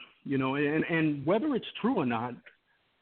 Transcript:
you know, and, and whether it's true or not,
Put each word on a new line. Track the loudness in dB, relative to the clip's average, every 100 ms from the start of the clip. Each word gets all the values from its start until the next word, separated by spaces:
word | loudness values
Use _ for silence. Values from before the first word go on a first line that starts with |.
| -18 _ -4
you | 0
know, | 0 0
and, | 2 2
and | 2 2 2 0 2
whether | 2 2 -2
it's | -4 -2
true | 0 0
or | 0
not, | 0 -2 -8 -16 -20 _ _ _ _